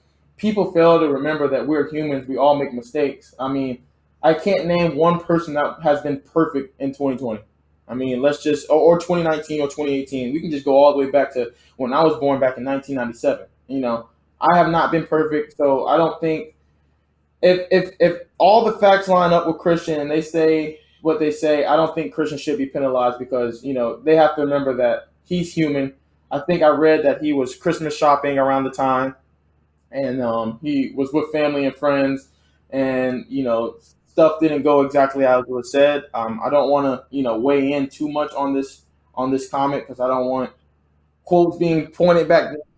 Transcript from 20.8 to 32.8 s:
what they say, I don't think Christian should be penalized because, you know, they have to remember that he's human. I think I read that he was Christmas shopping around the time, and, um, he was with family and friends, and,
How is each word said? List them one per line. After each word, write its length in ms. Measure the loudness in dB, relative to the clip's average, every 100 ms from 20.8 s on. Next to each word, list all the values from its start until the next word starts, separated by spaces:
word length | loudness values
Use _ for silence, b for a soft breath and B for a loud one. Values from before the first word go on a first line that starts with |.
| b b
what 180 | -2 0
they 120 | -2
say, 340 | 0 0 0
I 100 | 2
don't 200 | 2 2
think 180 | -2 -6
Christian 260 | -4 -4 -4
should 200 | -6 -4
be 80 | -4
penalized 520 | -4 -2 0 0 -2
because, 460 | -6 -4 -4 -6
you 80 | -8
know, 220 | -4 -4 -4
they 180 | 2
have 220 | 4 4 2
to 60 |
remember 340 | -2 -2 -2 0
that 320 | 0 -2 -6 _
he's 280 | _ -6 -4
human. 420 | -2 -2 -2 -4 -8 _ _ _
I 100 | -6
think 220 | -2 2
I 60 | 4
read 360 | 4 4 4
that 180 | 2 0
he 100 | -2
was 240 | -2 -4 -4
Christmas 400 | -4 -4 -6 0
shopping 420 | 2 2 0 0
around 260 | 0 0
the 60 | -2
time, 460 | -2 0 0 -2 -8 _ _ _ _ _ _ _
and, 300 | -8 -6 -4
um, 360 | -2 -2 -4 -6
he 300 | -4 -4 -4
was 180 | -4 -4
with 200 | -4 -2
family 320 | -2 -2 -2
and 100 | -4
friends, 540 | -2 -2 0 0 -4 -10 _ _ _ _
and, 540 | -4